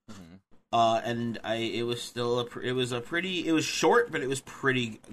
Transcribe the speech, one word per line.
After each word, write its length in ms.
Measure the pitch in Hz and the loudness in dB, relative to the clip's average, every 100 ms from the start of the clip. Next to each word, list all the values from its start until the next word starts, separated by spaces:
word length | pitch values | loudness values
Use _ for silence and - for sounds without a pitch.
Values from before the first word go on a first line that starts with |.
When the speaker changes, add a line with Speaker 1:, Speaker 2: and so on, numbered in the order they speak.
| - | -20
Speaker 1:
Mm-hmm. 240 | 101 85 92 _ - _ | -18 -18 -20 _ -20 _
Speaker 2:
Uh, 280 | 117 113 113 117 | 4 4 4 0
and 340 | 117 120 104 | -2 -2 -4
I, 120 | - 113 | -4 -2
it 280 | 113 104 | -2 -2
was 180 | 120 120 | -2 -4
still 380 | - 120 120 123 | -6 -4 0 0
a, 60 | 120 | -2
pr-, 160 | - | -4
it 120 | 120 | -2
was 180 | 127 123 | 0 0
a 80 | 123 | -4
pretty, 460 | 120 170 185 180 160 | -2 -4 -2 -2 2
it 40 | |
was 100 | 156 139 | 2 2
short, 460 | - 165 233 233 | 2 6 6 4
but 100 | 151 | -2
it 60 | 131 | -2
was 140 | 135 | -4
pretty 580 | - - 135 127 117 107 - | -6 -2 0 2 -2 -6 -14